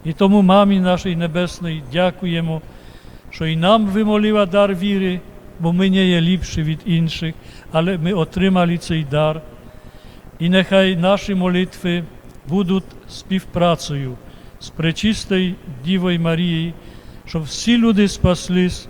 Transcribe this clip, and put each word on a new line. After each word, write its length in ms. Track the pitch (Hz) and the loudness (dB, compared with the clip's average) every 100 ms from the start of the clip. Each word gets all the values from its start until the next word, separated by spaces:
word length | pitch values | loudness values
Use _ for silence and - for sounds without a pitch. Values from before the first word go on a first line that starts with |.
| 156 | -8
І 80 | |
тому 280 | 160 196 208 | 2 4 6
Мамі 380 | 190 190 202 196 | 6 6 6 4
нашій 360 | 180 180 196 170 | 2 0 0 -2
Небесній 680 | 170 160 180 - 170 156 135 | -2 -2 -4 -4 -8 -8 -6
дякуємо, 720 | 147 180 170 185 165 165 160 - - - - - - - | 0 0 0 -4 -2 -2 -4 -8 -20 -20 -20 -20 -20 -20
що 160 | - 160 | -6 -2
і 100 | 160 | 0
нам 320 | 175 220 208 | 4 4 4
вимолила 580 | 190 214 214 214 214 196 | 0 2 2 2 2 2
дар 300 | 202 202 190 | 4 2 2
віри, 440 | 202 196 190 180 - - - - | 0 0 0 -4 -8 -20 -20 -4
бо 140 | 170 | -2
ми 160 | 175 190 | 2 2
не 160 | 190 190 | 4 4
є 160 | 175 | 4
ліпші 420 | 165 185 - - | 2 0 -2 -4
від 160 | 156 156 - | -4 -4 0
інших, 500 | 165 165 - 160 165 - - - | 0 0 -2 -8 -8 -16 -20 -4
але 260 | 160 170 185 | -2 0 0
ми 160 | 160 | -2
отримали 640 | 196 156 - 190 190 175 170 | 0 -2 0 2 2 2 0
цей 260 | - 160 | -2 -4
дар. 380 | 147 147 151 156 - - - - - - - - - - | -2 0 0 -2 -10 -20 -20 -20 -20 -20 -20 -20 -20 -4
І 100 | 165 | 2
нехай 460 | 185 180 196 190 185 | 2 4 4 4 2
наші 400 | 175 202 - 190 | 2 2 0 0
молитви 680 | 180 180 180 - 180 175 160 - - - 131 | 0 0 -2 -4 -4 -4 -4 -14 -20 -18 -4
будуть 340 | 175 185 190 - - - | -2 0 -2 -4 -18 -18
співпрацею 1080 | - - 190 - - 175 165 - 143 135 123 - - - - | -18 -6 -6 -4 0 0 0 -2 -6 -6 -10 -16 -20 -20 -20
з 100 | - | -20
Пречистою 840 | - 165 160 214 214 - 190 185 185 - 131 139 | -4 -2 0 -2 -2 -2 -2 -2 -4 -12 -10 -2
Дівою 340 | 190 180 170 | 0 0 0
Марією, 540 | 165 165 175 165 165 170 - - - - - | 0 0 0 -2 -4 -8 -16 -20 -20 -20 -10
щоб 180 | 165 | -8
всі 340 | 151 - - 240 | -8 -6 0 2
люди 300 | 233 202 208 | 4 4 2
спаслись 800 | - 190 175 - 180 180 - - | 0 -2 -2 -2 0 0 -2 -14